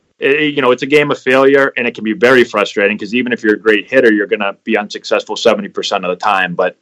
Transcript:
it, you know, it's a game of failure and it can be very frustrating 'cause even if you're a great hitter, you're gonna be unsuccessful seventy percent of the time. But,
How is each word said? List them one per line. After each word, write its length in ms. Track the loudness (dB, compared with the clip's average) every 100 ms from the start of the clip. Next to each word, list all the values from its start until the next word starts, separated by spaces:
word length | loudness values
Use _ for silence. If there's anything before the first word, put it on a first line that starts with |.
| _ _
it, 380 | -2 0 -2 0
you 60 |
know, 100 | 0
it's 120 | 0
a 40 | 0
game 240 | 0 2
of 80 | -2
failure 540 | 0 2 4 4 2 -2
and 100 | -6
it 60 |
can 100 | -6
be 100 | -6
very 300 | -2 2 4
frustrating 540 | 2 0 -2 0 -2 -2
'cause 160 | -4
even 180 | -4 -4
if 120 | -2
you're 120 | 0 0
a 40 |
great 300 | 2 0 0
hitter, 220 | 2 4
you're 160 | 2 0
gonna 300 | -2 -4 -6
be 140 | -4 -4
unsuccessful 580 | -4 -10 -4 -4 -4 -2
seventy 340 | 0 0 -4
percent 340 | -8 -6 -4
of 60 | -4
the 80 | -4
time. 380 | -2 -2 -2 -2
But, 200 | -4 -6